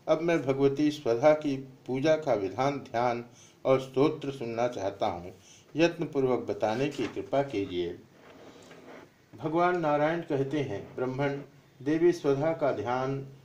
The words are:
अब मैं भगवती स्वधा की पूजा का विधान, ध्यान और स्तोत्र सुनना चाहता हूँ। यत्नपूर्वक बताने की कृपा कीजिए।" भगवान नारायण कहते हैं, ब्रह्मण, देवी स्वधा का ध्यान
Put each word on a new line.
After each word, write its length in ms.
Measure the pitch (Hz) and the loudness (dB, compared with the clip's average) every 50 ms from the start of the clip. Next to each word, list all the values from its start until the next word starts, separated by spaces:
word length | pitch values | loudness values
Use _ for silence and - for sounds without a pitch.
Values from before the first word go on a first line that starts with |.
| - - | -2 0
अब 120 | 160 160 | 0 2
मैं 220 | 165 170 170 160 135 | 2 2 2 2 2
भगवती 480 | 135 131 135 139 139 139 151 151 151 | 0 2 4 4 2 4 4 0 0
स्वधा 420 | 147 - - 113 117 117 139 151 156 | 0 0 0 0 2 4 6 6 6
की 360 | 151 - 147 135 131 - - - - - | 6 2 -2 -4 -4 -6 -10 -16 -16 -8
पूजा 300 | - 127 135 135 160 156 | -6 -4 0 2 2 2
का 180 | 156 156 139 120 | 2 2 0 0
विधान, 440 | 104 98 92 90 110 131 143 143 135 | 0 0 -2 -2 0 0 0 0 -2
ध्यान 460 | - - - 113 123 123 117 120 120 - - - - - - _ - | -6 -4 -2 0 0 0 0 -2 -6 -10 -16 -20 -20 -20 -14 _ 2
और 160 | 131 135 127 | 2 2 2
स्तोत्र 500 | 131 - - 131 139 156 151 - - 139 | 2 0 0 2 2 2 2 0 -6 -8
सुनना 380 | 131 - 120 117 113 113 120 123 | -8 -8 -6 -6 -2 0 0 0
चाहता 380 | - 110 95 98 98 - 117 | -2 -2 -4 -4 -2 -2 -2
हूँ। 280 | 104 90 85 85 92 - - - - - - - - - | -2 -2 -4 -8 -12 -16 -18 -20 -20 -20 -20 -20 -6 0
यत्नपूर्वक 600 | 143 165 170 165 160 160 156 - 143 131 127 123 113 | 2 2 2 2 0 -6 -4 0 2 2 2 2 2
बताने 500 | - - 101 - 117 107 110 123 139 147 | 0 -2 -4 -2 0 0 0 0 -2 -2
की 180 | - - 117 | -2 -4 -4
कृपा 360 | 92 - 104 - - - 135 139 | -4 -4 -8 -8 -2 -2 -2 -2
कीजिए।" 560 | 139 117 101 98 90 90 87 87 85 87 - - - _ - - - - - - - - - - - - - - - - - - - _ _ _ _ - - | 0 -2 -4 -4 -2 -2 -4 -4 -4 -6 -10 -14 -20 _ -20 -20 -20 -20 -20 -20 -20 -20 -20 -20 -20 -20 -20 -20 -20 -20 -20 -20 -20 _ _ _ _ -14 -8
भगवान 420 | - 156 156 170 175 180 180 175 | -6 -2 0 2 2 2 2 0
नारायण 400 | 160 151 147 147 147 156 170 170 | 0 2 2 2 2 2 0 -2
कहते 380 | 165 - 151 135 135 135 151 151 | -4 -2 -2 -2 -2 0 -2 -2
हैं, 380 | 135 101 101 95 - - - | -2 -2 -4 -8 -8 -10 -8
ब्रह्मण, 440 | - 127 127 131 135 143 139 139 143 143 - - - - _ _ - 127 | -6 -4 -4 -2 -2 -2 -2 -2 -4 -10 -12 -18 -20 -20 _ _ -10 -4
देवी 300 | 143 156 160 170 175 165 | -2 0 4 4 4 4
स्वधा 400 | - - 143 139 135 147 160 160 | 4 2 0 2 2 2 0 0
का 200 | - 151 131 120 | 0 0 0 0
ध्यान 560 | - 131 120 123 127 131 135 139 139 135 - - - | 0 -2 -2 -2 -2 -2 -2 -4 -4 -6 -10 -16 -20